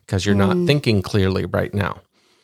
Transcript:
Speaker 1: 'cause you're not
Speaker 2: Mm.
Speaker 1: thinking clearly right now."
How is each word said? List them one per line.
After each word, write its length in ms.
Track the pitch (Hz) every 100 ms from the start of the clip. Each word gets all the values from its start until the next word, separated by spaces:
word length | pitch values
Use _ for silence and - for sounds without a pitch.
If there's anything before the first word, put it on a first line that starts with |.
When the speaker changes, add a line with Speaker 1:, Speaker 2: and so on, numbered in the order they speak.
| -
Speaker 1:
'cause 180 | 98 98
you're 100 | 101
not 220 | 98 180
Speaker 2:
Mm. 100 | 175
Speaker 1:
thinking 340 | 143 127 104
clearly 440 | - 107 95 95 90
right 280 | 95 92
now." 280 | 101 95 - - _ _ _